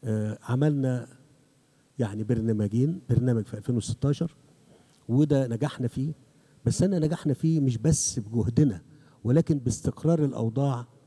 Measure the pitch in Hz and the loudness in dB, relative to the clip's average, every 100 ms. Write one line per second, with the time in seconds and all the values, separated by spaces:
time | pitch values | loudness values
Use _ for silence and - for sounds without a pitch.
0 | 120 107 107 113 - 123 151 143 131 127 | -2 -2 -2 -6 -4 0 2 2 0 -2
1 | 117 - _ _ _ _ _ _ _ - | -6 -20 _ _ _ _ _ _ _ -4
2 | 113 104 110 117 110 107 104 110 139 180 | -4 -4 -2 0 0 0 0 2 0 -2
3 | - 120 123 117 104 107 101 123 - 107 | 0 2 2 0 -2 -10 -4 -4 -2 -4
4 | 135 147 170 - _ _ _ - _ _ | -2 0 -4 -8 _ _ _ -20 _ _
5 | - 123 151 139 131 113 143 - 127 - | -2 2 4 2 0 -2 -4 -4 -6 -4
6 | 139 156 _ _ _ _ 117 - 180 185 | -6 -8 _ _ _ _ -2 2 2 2
7 | 156 160 147 135 160 160 139 113 123 156 | 0 -2 -2 0 2 2 2 0 2 2
8 | - - 104 117 101 117 147 90 - - | 0 -4 -4 -2 0 4 2 2 -12 -20
9 | - _ - 139 160 151 123 110 - - | -20 _ 2 2 4 0 0 -4 -4 -2
10 | 151 165 147 - 113 113 139 123 120 - | 0 2 0 0 -4 0 -2 -2 -6 -20